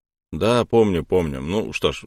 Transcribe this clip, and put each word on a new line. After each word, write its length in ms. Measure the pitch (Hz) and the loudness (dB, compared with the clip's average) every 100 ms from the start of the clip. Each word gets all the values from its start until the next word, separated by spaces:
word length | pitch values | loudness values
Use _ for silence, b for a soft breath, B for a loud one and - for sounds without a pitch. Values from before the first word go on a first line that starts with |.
| _ _ _ | _ _ _
«Да, 320 | 80 101 120 | -4 0 0
помню, 400 | 110 117 107 87 | 2 4 4 2
помню. 380 | - 92 80 67 | 0 0 0 -4
Ну 300 | 71 104 95 | -4 -4 -4
что 200 | - 76 | -2 -2
ж, 120 | 69 | -4